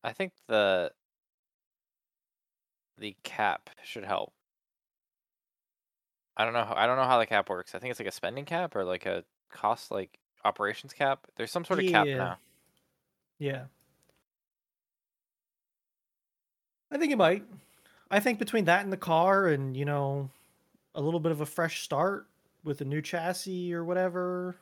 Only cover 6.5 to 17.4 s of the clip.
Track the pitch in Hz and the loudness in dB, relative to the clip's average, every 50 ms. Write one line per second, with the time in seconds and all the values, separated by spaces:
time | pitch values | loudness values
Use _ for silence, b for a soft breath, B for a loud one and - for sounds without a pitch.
6.5 | 117 120 110 104 - - 110 120 127 135 131 127 127 120 113 - 113 101 98 - | 0 -2 -2 0 2 2 2 4 4 2 4 4 6 4 4 4 2 0 0 0
7.5 | 98 90 90 - - 92 117 127 120 - 107 98 - - - - 117 135 143 - | -6 -8 -8 -10 -12 -10 -8 -8 -8 -6 -8 -8 -8 -6 -6 -6 -6 -6 -8 -6
8.5 | 165 165 180 160 - 104 95 90 92 90 - 95 92 90 85 _ _ _ _ _ | -4 -4 -4 -4 -4 -4 -2 -2 -4 -4 -4 -4 -4 -4 -6 _ _ _ _ _
9.5 | - - - 104 120 - - - 104 101 95 - - _ _ _ _ _ - 104 | -14 -2 0 0 0 0 -4 -8 -6 -6 -6 -8 -14 _ _ _ _ _ -2 -2
10.5 | - - 104 101 117 - - 135 - - 143 135 135 - - - _ - 113 113 | 0 0 -4 -4 -4 -6 -12 -18 -4 -2 0 0 0 -2 -6 -20 _ -10 -8 -6
11.5 | - 175 170 - 190 190 190 185 170 107 - - 135 131 95 90 87 - _ _ | -6 -8 -2 -2 0 0 2 4 4 4 4 4 0 -4 -4 -4 -6 -10 _ _
12.5 | _ _ _ _ _ _ _ _ _ _ _ _ _ _ _ _ _ _ 151 139 | _ _ _ _ _ _ _ _ _ _ _ _ _ _ _ _ _ _ -6 -6
13.5 | 135 131 127 135 _ _ _ _ _ _ _ _ _ _ _ _ _ _ _ _ | -6 -6 -10 -16 _ _ _ _ _ _ _ _ _ _ _ _ _ _ _ _
14.5 | _ _ _ _ _ _ _ _ _ _ _ _ _ _ _ _ _ _ _ _ | _ _ _ _ _ _ _ _ _ _ _ _ _ _ _ _ _ _ _ _
15.5 | _ _ _ _ _ _ _ _ _ _ _ _ _ _ _ _ _ _ _ _ | _ _ _ _ _ _ _ _ _ _ _ _ _ _ _ _ _ _ _ _
16.5 | _ _ _ _ _ _ _ _ 294 285 330 285 285 220 180 160 180 208 | _ _ _ _ _ _ _ _ -2 0 2 2 6 6 6 6 6 2